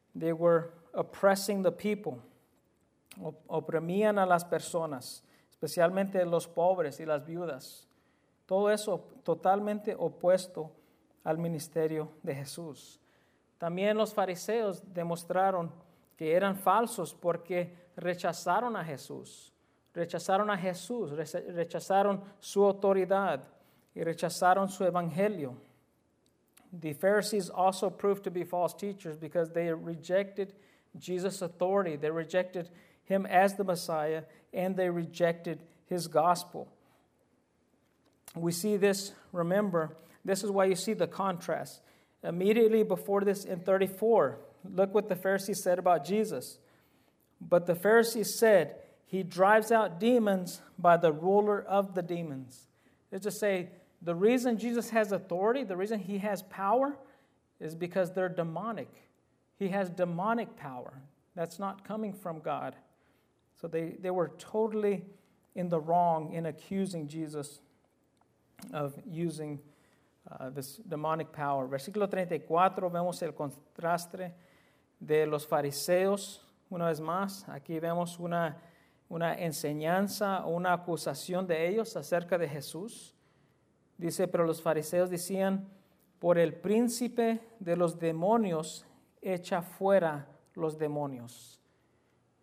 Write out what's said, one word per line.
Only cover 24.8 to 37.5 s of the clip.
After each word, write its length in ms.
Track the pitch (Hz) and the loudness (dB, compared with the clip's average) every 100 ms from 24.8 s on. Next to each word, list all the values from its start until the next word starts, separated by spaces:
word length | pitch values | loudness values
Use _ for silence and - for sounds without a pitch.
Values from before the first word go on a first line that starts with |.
evangelio. 720 | 185 175 175 151 208 196 135 123 - _ _ _ _ _ _ _ _ _ - | 0 0 -2 0 0 0 -8 -10 -20 _ _ _ _ _ _ _ _ _ -20
The 220 | 175 156 | -10 -8
Pharisees 560 | 147 190 208 202 214 175 | 0 2 4 2 -2 -2
also 400 | - 190 190 196 | 2 2 2 -2
proved 340 | 175 202 196 | 0 0 0
to 60 | 196 | -4
be 140 | 175 | -6
false 280 | 170 180 165 | -4 0 -2
teachers 460 | - 202 196 165 156 | -2 -10 -8 -12 -10
because 320 | 156 175 165 | -4 -2 0
they 200 | 170 170 | 0 -2
rejected 800 | 165 170 165 143 185 196 196 190 - _ _ _ - | -4 -6 -10 -2 0 0 -6 -8 -10 _ _ _ -14
Jesus' 440 | 170 180 190 196 | -6 -4 -4 -4
authority. 540 | 170 - 180 202 180 147 | -8 -2 0 2 0 -2
They 140 | 151 | -2
rejected 600 | 165 156 185 180 196 170 - - _ | -2 -2 -2 -2 -4 -8 -14 -20 _
him 220 | - 196 190 | -2 0 4
as 280 | 180 196 | 6 6
the 100 | 196 | 2
Messiah, 580 | 190 170 175 160 151 160 156 - _ | -2 -2 -2 -2 -2 -4 -8 -20 _
and 200 | 190 185 | -4 -2
they 140 | 185 180 | 0 0
rejected 760 | 175 165 - 170 170 170 156 - _ - | -2 -4 0 0 0 -6 -8 -12 _ -6
his 200 | 180 160 | -6 0
gospel. 600 | 151 165 175 - 160 - _ _ _ _ _ _ _ _ | 2 4 2 -2 -12 -14 _ _ _ _ _ _ _ _